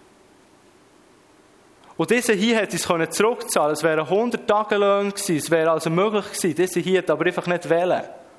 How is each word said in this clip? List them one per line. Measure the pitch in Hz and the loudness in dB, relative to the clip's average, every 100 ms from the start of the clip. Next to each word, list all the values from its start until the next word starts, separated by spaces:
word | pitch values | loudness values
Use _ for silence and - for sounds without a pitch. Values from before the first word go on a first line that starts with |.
| _ _ _ _ _ _ _ _ _ _ _ _ _ _ _ _ _ _ - - | _ _ _ _ _ _ _ _ _ _ _ _ _ _ _ _ _ _ -14 -4
Und | 160 | 0
dieser | 240 240 | 2 2
hier | 196 226 220 | 0 2 2
hätte | 190 170 | 0 -2
es | - | -2
können | 170 160 | 0 0
zurückzahlen. | - 214 247 - 185 151 | 2 0 0 -2 0 0
Es | 151 | 0
wären | 165 156 147 | 0 0 0
hundert | 196 240 226 - | 0 0 -2 0
Tage | 208 214 208 | 0 2 0
Löhne | 202 202 202 | 2 2 0
gewesen. | 196 - 151 | -4 -2 -2
Es | 156 | 0
wäre | 165 160 | 2 2
also | 160 165 | 0 0
möglich | 170 214 208 - | 0 0 0 -4
gewesen. | - 180 151 | -4 -2 0
Dieser | 180 175 | 0 0
hier | 170 185 | 0 0
hat | - | 2
aber | 151 175 | 0 0
einfach | 175 175 | -2 -2
nicht | 175 147 | -4 0
wollen. | 165 180 | 0 2
Er | 151 - - - | 0 -4 -16 -20